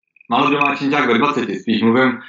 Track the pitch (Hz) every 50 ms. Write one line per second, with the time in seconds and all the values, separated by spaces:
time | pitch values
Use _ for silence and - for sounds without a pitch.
0 | _ _ _ _ _ - 123 123 139 139 143 147 143 139 135 - 143 135 147 143
1 | 135 123 113 113 143 147 143 120 113 104 95 92 - 113 110 101 113 113 117 127
2 | 127 120 117 - -